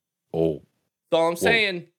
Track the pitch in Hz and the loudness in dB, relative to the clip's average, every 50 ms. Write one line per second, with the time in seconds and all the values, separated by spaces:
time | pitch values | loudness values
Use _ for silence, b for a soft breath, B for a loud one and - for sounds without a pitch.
0 | _ _ _ _ _ _ - 82 82 80 76 - - _ _ _ _ _ _ _ | _ _ _ _ _ _ -2 0 0 0 -2 -4 -10 _ _ _ _ _ _ _
1 | _ _ 165 165 165 170 175 170 185 214 233 226 214 196 180 175 - - _ | _ _ 0 0 2 0 -2 0 0 2 2 2 2 0 -2 -6 -10 -14 _